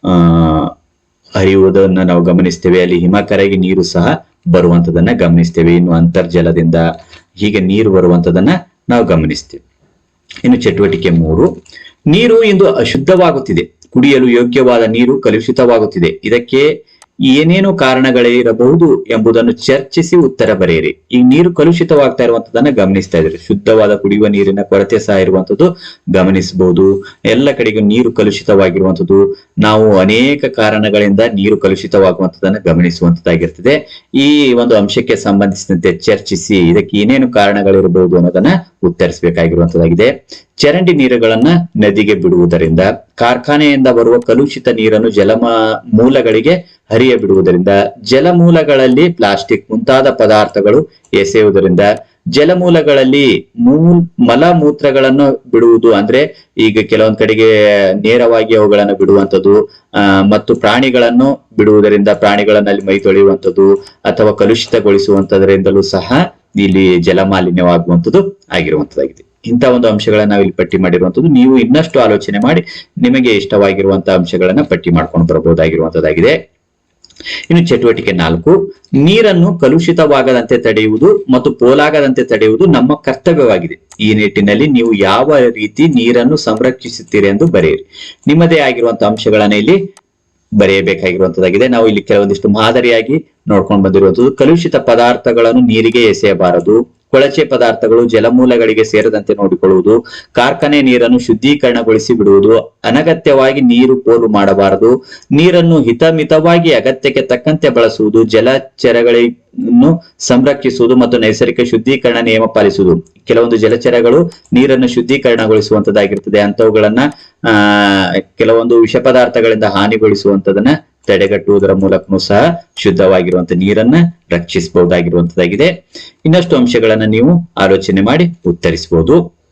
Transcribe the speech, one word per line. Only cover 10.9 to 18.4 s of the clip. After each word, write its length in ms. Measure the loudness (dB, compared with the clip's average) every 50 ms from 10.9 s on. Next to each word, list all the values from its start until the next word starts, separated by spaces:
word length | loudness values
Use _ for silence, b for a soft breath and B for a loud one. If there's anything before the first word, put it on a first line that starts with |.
| -2 -2 -2 -2
ಮೂರು, 540 | 0 0 0 0 0 0 0 -2 -2 -6 _ B B B B B B B _
ನೀರು 380 | 0 0 2 2 2 2 2 2
ಇಂದು 320 | 2 2 2 2 2 0
ಅಶುದ್ಧವಾಗುತ್ತಿದೆ, 880 | -2 -4 -4 -4 -4 0 0 2 2 2 0 0 -4 -6 -4 -4 -4 -6 -6 _ _ _ _
ಕುಡಿಯಲು 380 | _ 0 2 2 2 2 2 2
ಯೋಗ್ಯವಾದ 560 | 2 2 0 0 0 0 2 2 2 2 0
ನೀರು 380 | 0 0 0 0 0 0 -2
ಕಲುಷಿತವಾಗುತ್ತಿದೆ, 1000 | 0 -2 -2 -2 -2 -4 -2 0 2 2 2 2 0 -2 -2 -2 -2 -2 -4 -4 -6
ಇದಕ್ಕೆ 640 | -4 -4 -4 -4 -2 -2 0 0 0 -2 -4 b b b b b b _ _
ಏನೇನು 560 | 0 0 2 2 2 2 2 2 0 0 0 0
ಕಾರಣಗಳಿರಬಹುದು 1300 | 0 0 0 0 0 0 2 2 2 2 2 2